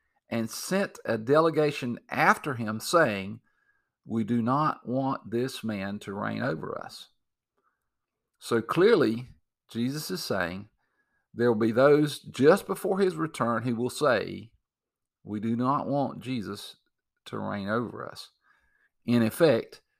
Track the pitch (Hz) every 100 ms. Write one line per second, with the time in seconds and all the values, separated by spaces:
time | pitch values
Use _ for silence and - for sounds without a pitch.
0 | _ _ - 117 113 - - 190 196 -
1 | - 113 113 151 165 156 147 143 123 113
2 | - 123 170 214 151 120 107 107 - 170
3 | 139 101 95 113 _ _ _ _ _ _
4 | - 113 107 120 113 139 156 - - 131
5 | 135 - 98 117 131 - 113 104 98 101
6 | - 98 107 110 127 156 - - - -
7 | - _ _ _ _ _ _ _ _ _
8 | _ _ _ _ - 117 - 165 202 208
9 | 113 113 127 - _ _ _ 113 123 151
10 | 151 180 - 101 85 95 107 _ _ _
11 | _ _ _ 107 120 110 113 113 143 147
12 | 147 - - - 139 202 - 190 185 190
13 | 190 156 160 - 117 113 123 113 120 -
14 | 147 113 92 95 113 _ _ _ _ _
15 | _ _ 104 104 113 117 127 143 107 143
16 | 131 - 117 127 92 104 - - _ _
17 | _ _ - 107 101 101 98 113 104 110
18 | - - - _ _ _ _ _ _ _
19 | - 120 110 - 165 113 - - _